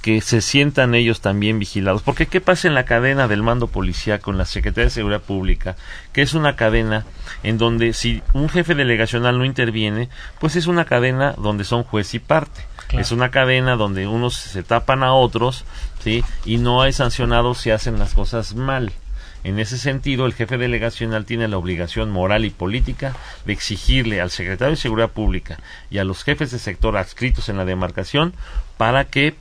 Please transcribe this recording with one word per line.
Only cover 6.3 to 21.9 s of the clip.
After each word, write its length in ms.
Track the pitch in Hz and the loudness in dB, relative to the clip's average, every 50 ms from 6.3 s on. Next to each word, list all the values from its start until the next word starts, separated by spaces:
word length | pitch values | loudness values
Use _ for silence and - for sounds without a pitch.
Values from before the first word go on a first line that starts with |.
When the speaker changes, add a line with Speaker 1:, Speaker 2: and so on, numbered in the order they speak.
| 139 | 2
Speaker 1:
una 220 | 160 156 147 135 | 2 2 2 2
cadena 480 | - 120 110 110 113 110 110 107 107 107 - - - - - - - - | 2 2 4 4 4 2 2 0 -2 -2 -6 -10 -12 -12 -12 -12 -6 -2
en 160 | 107 113 110 | -2 0 2
donde 340 | 113 117 117 117 117 117 113 | 2 2 2 2 2 2 0
si 300 | - - 120 113 - - - - | 0 0 -2 -2 -2 2 2 4
un 160 | 135 147 151 | 4 4 2
jefe 260 | - 180 170 151 170 | 2 0 2 2 2
delegacional 640 | 143 139 123 117 107 113 107 - 117 120 123 123 123 | 2 4 2 4 2 2 0 0 0 2 2 2 2
no 60 | 127 | 0
interviene, 640 | 131 113 - 127 113 107 110 110 107 104 107 120 123 - - - - - - | 0 0 0 0 0 0 0 -2 0 -2 -2 -4 -6 -8 -14 -16 -16 -10 -2
pues 180 | - 156 143 | -2 0 0
es 100 | 180 160 | 0 0
una 200 | 170 180 170 165 | 2 2 2 2
cadena 460 | - 131 120 120 131 127 131 135 143 - | 2 2 2 4 2 2 2 0 0 0
donde 320 | - 104 104 104 101 101 | -2 -2 -2 0 0 -2
son 200 | - 120 120 120 | 0 0 -2 -2
juez 300 | - - 107 101 - - | 0 -2 -2 -2 -2 -6
y 40 | 113 | -8
parte. 440 | - - 147 160 147 143 - - - - - - - - | 0 2 2 2 2 -2 -10 -14 -14 -14 -14 -14 -6 -2
Speaker 2:
Claro. 140 | - 127 - | 0 0 0
Speaker 1:
Es 100 | - 123 | 0 0
una 180 | 120 123 123 | 0 0 2
cadena 460 | 127 139 131 127 131 127 127 131 127 | 2 2 4 4 4 4 4 2 2
donde 300 | 117 107 101 98 95 95 | 2 2 0 0 -2 -2
unos 280 | 101 110 117 123 123 123 | -2 0 0 0 -2 -2
se 280 | - - - - 98 87 | -4 -10 -8 -8 -8 -2
tapan 400 | - 117 117 - - 135 131 131 | 0 0 0 2 0 0 2 4
a 100 | 127 131 | 4 6
otros, 520 | 135 127 113 - 113 117 127 127 - - - - - - - - - - | 6 4 4 2 0 0 0 -2 -4 -10 -12 -10 -8 -8 -8 -8 -6 -2
¿sí? 220 | 110 110 120 - - - - - | -2 0 0 0 0 -2 -4 -2
Y 100 | - 110 | 0 0
no 240 | 117 120 120 120 127 | 2 2 4 4 4
hay 140 | 131 135 127 | 4 4 2
sancionados 640 | - 135 120 - - 127 117 120 117 120 123 123 - | 2 0 0 0 0 0 2 4 4 2 2 0 -2
si 120 | - 117 | 0 0
hacen 280 | 110 107 - 120 113 110 | 0 2 0 0 2 2
las 160 | 104 - - | 2 4 4
cosas 400 | 104 104 - - 117 107 - 101 | 4 4 4 0 -2 -4 -4 -6
mal. 380 | 117 131 135 135 131 120 98 - - - - - - - - - - - | -4 -2 -2 -2 -2 -2 -4 -6 -8 -8 -8 -8 -8 -10 -12 -14 -10 -6
En 140 | - 95 107 | -4 -2 -2
ese 180 | 110 101 127 | -2 -2 -4
sentido, 480 | 123 - 147 135 135 127 147 135 127 131 | -4 -2 -2 -2 -2 -2 -2 0 0 0
el 100 | 123 120 | 0 0
jefe 220 | - 117 107 131 | -2 -4 -2 -2
delegacional 680 | 123 123 127 120 117 110 117 117 - 117 113 110 110 104 | -2 0 0 0 0 -2 -2 -4 -4 -4 -2 -2 -4 -4
tiene 220 | - 120 113 117 110 | -4 -4 -2 -2 0
la 80 | 104 92 | -2 -2
obligación 520 | 85 90 92 80 87 82 | -2 -2 -2 -4 -4 -4